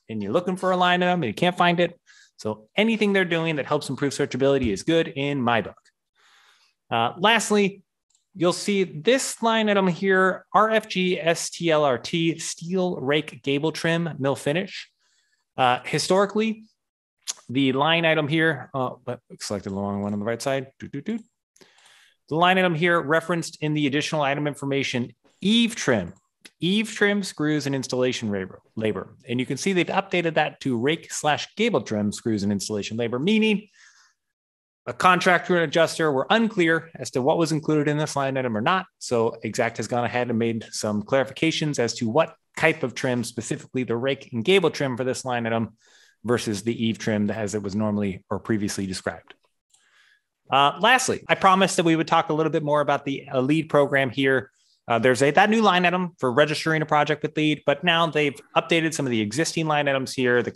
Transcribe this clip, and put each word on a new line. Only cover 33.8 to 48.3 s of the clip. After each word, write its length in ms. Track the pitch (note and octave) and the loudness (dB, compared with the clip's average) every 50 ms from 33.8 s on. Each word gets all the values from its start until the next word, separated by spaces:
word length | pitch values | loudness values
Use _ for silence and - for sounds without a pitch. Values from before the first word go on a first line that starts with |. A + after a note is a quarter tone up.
| - - _ _ _ _ _ _ _ _ _ _ _ _ _ _ _ _ _ _ _ | -20 -20 _ _ _ _ _ _ _ _ _ _ _ _ _ _ _ _ _ _ _
a 80 | - A#2+ | -12 -8
contractor 640 | - - F#3 F3+ F3 - F#3 F3+ E3+ - - F3+ | 2 4 4 4 4 4 2 2 2 2 2 2
and 100 | F3 E3 | 2 2
adjuster 440 | D3+ D3+ E3 E3 D#3 - - E3 D#3 | 2 2 2 2 2 2 0 0 0
were 180 | C#3+ C3 C3 - | 0 0 0 2
unclear 600 | G#3 A3+ A3+ G#3+ A3 F#3 F3 D#3+ E3 E3 D#3+ - - | 2 2 2 0 0 0 2 2 2 0 -2 -6 -14
as 160 | - C3 - | -14 -14 -6
to 100 | - C3+ | -4 -2
what 160 | B2 C#3+ D#3+ E3+ | 0 2 2 2
was 140 | E3 D3 | 0 0
included 380 | D#3+ D3 - - D#3 D3+ C#3+ D3+ | -2 -4 -2 0 0 0 2 0
in 80 | D3 D3 | 0 -2
this 180 | D#3 D3 - | -2 -4 -2
line 220 | C#3 C#3 C3+ C3+ C3+ | -4 -4 -2 -2 -2
item 180 | B2+ B2 A2 | -2 -2 -2
or 60 | G#2 | -2
not. 240 | A2+ D#3 F#3 F#3 F#3 - _ _ | 0 0 0 -2 -4 -8 _ _
So 360 | - - B2+ A#2 A2+ A2+ - - - | -6 -2 0 0 0 0 -2 -4 -10
Exact 320 | A2+ G2+ - A#2+ A#2 - | -8 -2 -2 -2 -2 -2
has 140 | - A2+ G2+ | -6 -8 -4
gone 160 | B2 A#2+ A#2+ | -4 -2 -2
ahead 240 | A#2 A#2+ B2 B2 A#2+ | -2 -2 -2 -2 -2
and 100 | A#2+ A2 | 0 0
made 280 | A#2 A#2 A#2 A#2 - - | 0 0 -2 -4 -8 -10
some 320 | - - - G#2+ G#2 G#2 G2+ | -10 -6 -4 -2 -2 -2 -2
clarifications 760 | - - C3+ B2+ - - - - D#3+ D#3 - D#3+ D3+ C#3+ - | 0 0 0 0 0 -2 -2 -2 0 0 -2 -4 -4 -2 -2
as 160 | A#2+ A2+ - | -2 -2 -2
to 140 | - B2 A2 | -4 -4 -2
what 260 | A2+ D3+ E3 - - _ _ _ _ - - | 0 0 0 0 -4 _ _ _ _ 0 0
type 180 | D#3+ D#3+ D#3+ - | 0 2 2 -4
of 80 | B2+ - | -6 -6
trim, 300 | - - C3 B2 B2 A2+ | -4 -2 -2 -2 -2 -4
specifically 600 | - - - A2 - D3+ B2+ - - _ C3 B2+ | -6 -8 -8 -6 -6 -8 -8 -8 -8 _ -6 -4
the 100 | A#2 B2 A#2 B2 C3+ | -2 -4 -2 -2 -2
rake 160 | C#3 C3+ - - - | -4 -4 -6 -10 -8
and 100 | A#2 G#2+ | -4 2
gable 280 | F3 F#3 G3 F3 D3+ - - | 4 4 4 4 2 0 0
trim 200 | D3 C3+ B2+ A2+ | -2 -2 -2 -2
for 80 | C3 | -2
this 180 | B2+ B2 - - | -2 -4 -4 -4
line 220 | C3 B2 A#2+ A#2 A2+ | -4 -4 -2 0 0
item 160 | A#2 A2+ A2+ G#2+ - _ _ _ _ _ _ _ _ _ _ | 0 0 -2 -4 -6 _ _ _ _ _ _ _ _ _ _
versus 400 | G#2 B2 A2 - A#2+ G#2 F#2+ G#2 | 0 0 0 0 -2 -4 -4 -2
the 120 | A#2 A#2 - A#2 | -4 -4 -2 -2
eave 120 | A2+ G#2+ - | -2 -2 -2
trim 320 | - - A2 G#2 G#2 G#2 | -2 -2 0 0 0 -2
as 240 | G#2 A2 A2 G2+ F#2+ | -2 -4 -6 -4 -4
it 80 | G#2+ G2+ | -4 -6
was 120 | G#2 F#2 | -4 -4
normally 480 | G#2 A2 G#2+ G#2 G#2 G#2 G2 F2+ F2+ - | -2 -2 -2 -2 -2 -2 -4 -6 -8 -8
or 80 | _ | _